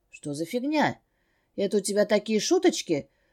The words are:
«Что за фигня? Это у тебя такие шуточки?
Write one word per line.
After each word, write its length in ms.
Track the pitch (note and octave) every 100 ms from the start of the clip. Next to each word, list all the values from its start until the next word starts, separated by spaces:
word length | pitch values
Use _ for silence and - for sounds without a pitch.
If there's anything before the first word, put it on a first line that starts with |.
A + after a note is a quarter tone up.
| _
«Что 240 | - D3
за 120 | C#3+ E3
фигня? 520 | A#3+ C#4 D4+ D3 - _ _ _ _ _
Это 220 | - G3 G#3
у 40 |
тебя 260 | G3 G3+ G#3
такие 340 | G#3 A3 G#3+
шуточки? 680 | - F4+ F4+ - - C#3+ - _ _